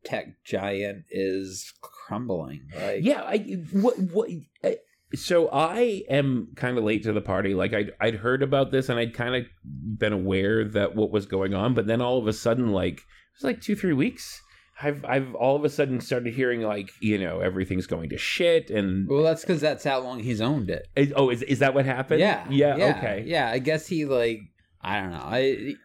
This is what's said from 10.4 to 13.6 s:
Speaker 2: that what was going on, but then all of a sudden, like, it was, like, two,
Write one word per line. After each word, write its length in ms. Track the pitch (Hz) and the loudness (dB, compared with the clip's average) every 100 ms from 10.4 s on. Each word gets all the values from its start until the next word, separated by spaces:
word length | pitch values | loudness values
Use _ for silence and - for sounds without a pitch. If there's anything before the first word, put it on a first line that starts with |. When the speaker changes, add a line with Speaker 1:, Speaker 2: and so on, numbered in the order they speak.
| 98 113 107 | 2 2 2
Speaker 2:
that 260 | 104 101 104 | 0 0 0
what 140 | 101 | 2
was 160 | 104 98 | 0 0
going 280 | 95 98 | -2 0
on, 200 | 98 120 | 0 0
but 120 | 113 104 | 0 2
then 140 | 117 | 2
all 180 | 123 127 | 2 2
of 80 | 110 | 0
a 60 | |
sudden, 400 | 107 117 123 117 | 0 0 2 2
like, 220 | 95 92 | 2 0
it 420 | - - - _ - | -4 -14 -20 _ -6
was, 60 | |
like, 160 | 269 | -4
two, 160 | 233 | -4